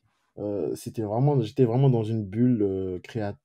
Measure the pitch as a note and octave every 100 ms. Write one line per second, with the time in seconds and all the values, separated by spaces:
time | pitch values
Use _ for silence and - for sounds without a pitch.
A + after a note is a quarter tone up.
0 | _ _ _ - G#2 G2+ D2 - - -
1 | G#2 A2 C#3+ C#3+ G#2+ - A#2+ B2 C#3 A#2+
2 | A2 A2+ G2+ G2+ B2 A#2 G2+ F#2+ F#2+ F2+
3 | - A#2 G2+ -